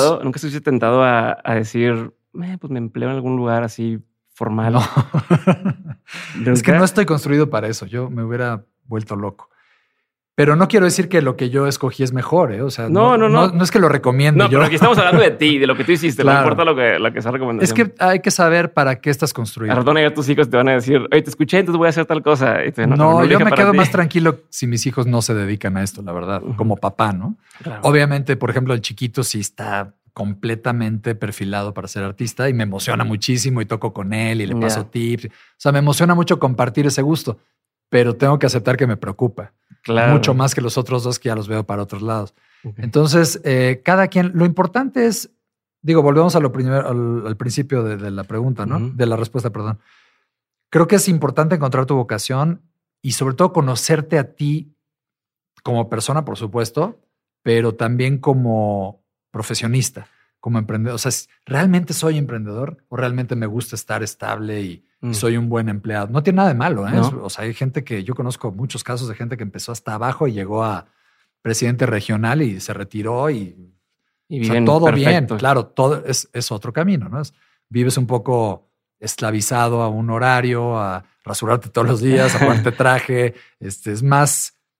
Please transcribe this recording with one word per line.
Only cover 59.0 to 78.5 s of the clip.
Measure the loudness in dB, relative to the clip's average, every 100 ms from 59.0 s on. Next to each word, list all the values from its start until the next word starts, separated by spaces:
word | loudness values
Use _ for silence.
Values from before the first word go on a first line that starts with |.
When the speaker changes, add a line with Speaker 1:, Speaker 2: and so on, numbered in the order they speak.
| _ _ _
Speaker 2:
profesionista, | -10 -8 -6 -2 -2 -2 -6 -20 _ _ _
como | -4 -4
emprendedor. | -2 -4 -4
O | -4
sea, | -4 -6 -8 _
¿realmente | -6 0 2 2 0
soy | -4 -2 -2
emprendedor | -2 -6 -8 -8 -10 -12 _
o | -6
realmente | -4 -4 -4 -4
me | -4
gusta | -6 -8 -10
estar | -8 -6
estable | -6 -8 -8 -8 -6 -8
y | -8 -12 _ _
Speaker 1:
Mm. | -8
Speaker 2:
soy | -4 -2 -2
un | -2
buen | -2 -4
empleado? | -4 -6 -6 -4
No | -2
tiene | 2 2
nada | 2
de |
malo, | 2 0 -2 0
¿eh? |
Speaker 1:
No. | 2
Speaker 2:
Es, | 2
o | 0 -10
sea, | -8
hay | -8
gente | -4 -4 -4
que, | -6 -8
yo | -6
conozco | -6 -6 -6 -8
muchos | -8 -8 -8
casos | -8 -8 -8
de |
gente | -8 -10 -8
que |
empezó | -10 -12 -12
hasta | -12 -8
abajo | -6 -4 -2 -2
y |
llegó | -2 -4 -4
a | -2 -4 -10 _ _ _ _ _
presidente | -6 -2 -2 0
regional | 0 -2 -2 -2 0 0
y | -2 -4
se | -10
retiró | -10 -10 -8 -6 -2 -2
y, | -4 -8 -14 -20 _ _ _ _ _ -12
Speaker 1:
Y | -6
Speaker 2:
o |
sea, | 0
Speaker 1:
viven | 2
Speaker 2:
todo | 4 4 4
bien. | 2 2
Speaker 1:
perfecto. | 2 0 -2
Speaker 2:
Claro, | 0 0 0
todo | 0 0 0 -4
es, | -6 -6
es | -8 -8
otro | -8 -8
camino, | -4 0 -2 -4
¿no? | -8
Es, | -10 _ _ _ _
vives | -2 0 0
un | 0
poco | -2 0 0 0